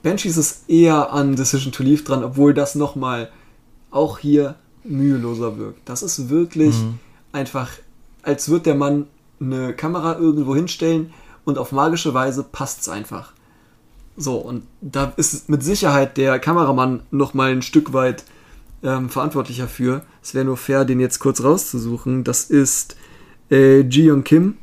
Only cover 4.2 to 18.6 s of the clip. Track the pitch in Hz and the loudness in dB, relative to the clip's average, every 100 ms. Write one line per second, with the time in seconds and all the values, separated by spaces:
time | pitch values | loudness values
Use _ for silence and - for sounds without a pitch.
4.2 | 147 147 139 151 _ _ 226 139 143 131 | 2 2 2 -6 _ _ -8 0 2 0
5.2 | 117 113 117 107 107 - - 123 196 - | -2 -4 -6 -6 -12 -14 -12 -10 -8 -8
6.2 | 127 156 170 160 156 117 110 117 - _ | -2 0 0 2 2 2 -2 -6 -14 _
7.2 | _ 143 131 135 127 - - _ - - | _ -8 -6 -8 -8 -12 -20 _ -20 -10
8.2 | 160 139 - 170 170 139 143 147 147 _ | -4 -4 0 0 2 0 0 0 -4 _
9.2 | _ _ 131 131 127 117 156 175 165 165 | _ _ -6 -4 -6 -6 -6 -4 -4 0
10.2 | 165 151 135 139 170 - 165 165 160 - | 0 2 0 -2 -2 -2 0 0 -4 -12
11.2 | - - - 139 123 139 156 165 165 127 | -20 -10 -6 -4 -4 0 0 0 -2 -2
12.2 | 131 131 127 - 135 - - 98 107 92 | -2 -4 -8 -10 -10 -8 -10 -10 -10 -14
13.2 | - _ _ _ _ _ _ - - - | -16 _ _ _ _ _ _ -20 -20 -10
14.2 | 143 120 123 120 - _ 156 139 139 - | -6 -6 -8 -12 -14 _ -8 -4 -4 -2
15.2 | 147 147 - 147 135 202 175 139 135 - | -4 -4 -2 -2 0 0 2 2 0 0
16.2 | 135 127 151 170 139 131 127 123 - 139 | 0 0 0 2 2 2 0 -2 -4 -2
17.2 | 139 135 131 127 - 156 151 131 127 123 | 0 0 0 0 2 0 2 0 0 -4
18.2 | - - _ - | -14 -20 _ -20